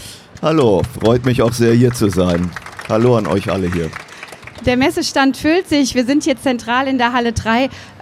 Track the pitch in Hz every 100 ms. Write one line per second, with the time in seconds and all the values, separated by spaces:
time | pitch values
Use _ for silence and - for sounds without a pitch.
0 | - - - - - 160 120 92 80 -
1 | 110 123 127 123 113 117 117 117 123 -
2 | 104 92 90 87 90 - - - - 110
3 | 120 113 92 98 - 95 90 87 80 -
4 | - - - - - - 233 247 285 330
5 | 320 294 269 247 302 349 - 294 262 247
6 | 247 294 311 254 277 240 226 247 269 262
7 | 240 247 233 226 220 233 262 - - -